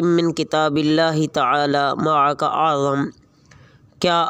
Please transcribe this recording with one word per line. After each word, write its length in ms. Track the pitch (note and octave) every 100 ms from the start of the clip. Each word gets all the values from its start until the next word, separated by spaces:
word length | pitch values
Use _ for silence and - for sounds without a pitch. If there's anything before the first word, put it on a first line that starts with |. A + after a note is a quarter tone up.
| F3
من 260 | E3+ E3+
کتاب 420 | D#3 D#3 D#3 D#3 C#3+
اللہ 420 | D3+ D#3 E3 D#3 D3+
تعالی 500 | D#3 B2 D3 D3 C#3+ C#3 C3
معک 440 | D3+ D3+ C#3 C#3+
اعظم، 640 | D3+ D3 D#3 C#3+ C#3 C#3 D3+ - _ _ _ - - - - _
کیا 200 | F3+ E3+